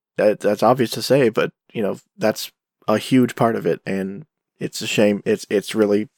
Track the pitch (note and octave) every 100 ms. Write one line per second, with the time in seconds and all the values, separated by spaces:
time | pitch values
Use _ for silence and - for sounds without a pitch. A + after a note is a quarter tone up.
0 | _ - G#2 F#2+ G2 G#2 A2 C3 A2+ A#2+
1 | - C#3 B2 - - - _ - G2 G2
2 | _ - G#2+ A2 - _ _ _ - G#2+
3 | - C3 B2 - A#2 A2 F2 D#2+ - F#2+
4 | F#2+ G2 - _ _ - A2+ - G#2+ -
5 | G#2 G2+ - G#2 - G#2 - G#2+ G#2 G#2
6 | G#2+